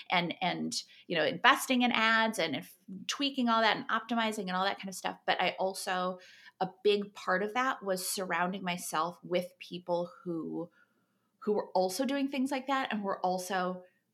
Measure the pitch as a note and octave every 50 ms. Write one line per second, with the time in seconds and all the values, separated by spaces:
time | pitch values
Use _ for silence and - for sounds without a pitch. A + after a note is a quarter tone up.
0 | - - - F3+ E3+ E3+ - - F#3 F3 E3 D#3+ D#3 D#3+ - - - - - -
1 | - - F3+ E3 D#3 - - F3 - A#3+ C#4 C#4+ - - C4 B3 B3 A#3+ A3+ A#3
2 | A3 A3+ A3+ A3 A3+ A3+ G#3+ - D#3+ E3 - - F3+ - - - _ - F#3+ F#3
3 | - - - - C#4+ C#4 C#4 C4+ B3 A#3 A3+ A3+ A3+ G#3+ G3+ - - - - A3+
4 | A3 - A#3+ A#3 A3+ A3 G#3+ A3 G3 F3+ F3+ F#3 F#3 G3 G3 - - G3 F#3 -
5 | - - F3+ - _ - - - F#3 F3+ - - F#3 F#3+ F#3+ - - G3+ F#3 F#3
6 | F3+ F#3 F#3 F3+ - - - - - - - _ F#3 F3+ - - - G#3 G#3 G#3
7 | G3+ G3+ - - - - F#3 F#3 G#3 G#3+ G#3+ B3 B3+ C4 A3+ - G3 G3 F#3 F#3
8 | F#3 - - - F#3+ F3+ F3 E3 F3+ F#3 F#3 G3 F#3+ F3+ F3 F3 F3 - - D#3
9 | D#3+ E3+ F3 - - E3 F3 F3 F3+ F3+ - _ - - F3 F3 F3+ - F3 E3+
10 | F3 F3 - - - F3+ E3+ E3 D#3+ E3 D#3+ D#3+ E3 E3+ - _ _ _ _ _
11 | _ _ _ _ _ _ _ _ - - G#3 G#3+ - - - F#3+ F#3 F#3 F#3 -
12 | C4+ A#3+ C#4 C#4+ C4+ C#4 C#4+ C#4 B3+ C4+ C#4+ C4 B3+ - C#4 C4+ C4+ - - G#3+
13 | G3+ G3 F#3 - - F#3 F#3 F#3 F3+ - G#3 F#3 F3+ F3+ F#3 F3+ - - _ _
14 | _ _